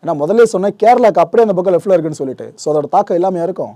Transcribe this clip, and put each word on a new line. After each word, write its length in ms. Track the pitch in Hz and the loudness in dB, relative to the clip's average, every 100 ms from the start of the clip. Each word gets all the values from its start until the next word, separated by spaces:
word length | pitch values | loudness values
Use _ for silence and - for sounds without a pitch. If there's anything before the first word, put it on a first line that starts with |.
| - | -6
ஏன்னா 40 | |
முதல்ல 320 | 160 147 214 | -4 -2 2
சொன்னேன் 340 | 226 202 196 202 | 2 2 -4 0
கேரளாக்கு 380 | 214 247 233 190 | 2 4 4 2
அப்படியே 260 | 170 220 226 | 0 2 2
அந்த 40 | |
பக்கம் 220 | 180 185 | 0 0
லெஃப்ட்ல 160 | 175 202 | 0 2
இருக்குன்னு 300 | 185 156 151 | 0 0 -6
சொல்லிட்டு. 320 | 135 123 113 | -8 -10 -14
So, 140 | - - | -10 -4
அதோட 160 | 151 143 | -4 0
தாக்கம் 280 | 180 202 175 | -2 0 -2
எல்லாமே 260 | 170 175 | -2 -2
இருக்கும். 320 | 170 170 123 | -6 -6 -10